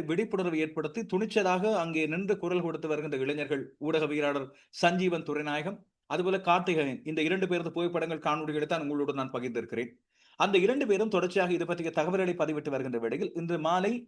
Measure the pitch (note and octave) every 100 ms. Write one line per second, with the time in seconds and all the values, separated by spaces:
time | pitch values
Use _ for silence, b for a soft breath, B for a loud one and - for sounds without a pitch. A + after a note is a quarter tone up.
0 | D#3 E3+ A3+ F#3+ F3 D#3+ D#3 D#3+ D3+ A3+
1 | A3 F#3 A3 A3 F#3 F3+ G#3 G#3 E3 D#3+
2 | D#3 E3 G3 G3 E3+ F3+ E3+ D3+ D#3+ D3+
3 | D3+ C#3 C3 D3+ C#3 C#3 C3 - D3 D#3+
4 | D3+ D3 D3 C#3+ C3 b b - E3+ F3+
5 | F#3 E3+ D#3 D3 D3+ D3 D#3+ G#3 - _
6 | _ D#3 F3+ F#3+ F#3 F3 F3+ D#3+ C#3+ B2
7 | D3+ D#3+ D#3 F#3+ F#3 F3 E3 E3+ F3 F3
8 | D#3+ D#3+ D#3+ D#3 D#3 D3+ D3 E3 D3 D3
9 | C#3+ C#3 C3 B2 B2 A#2 G#2+ A2+ B2 -
10 | _ b b b F3+ G3 G3 C4+ C4 F#3+
11 | A3 F#3+ F#3 F#3+ F3+ F3 E3+ E3+ E3 D#3+
12 | D#3 F#3+ F3+ F3 D#3 D3+ D3 C3+ C3 A#2+
13 | A2+ C3+ F#3+ E3+ E3+ E3+ D#3 F3+ G3 A#3+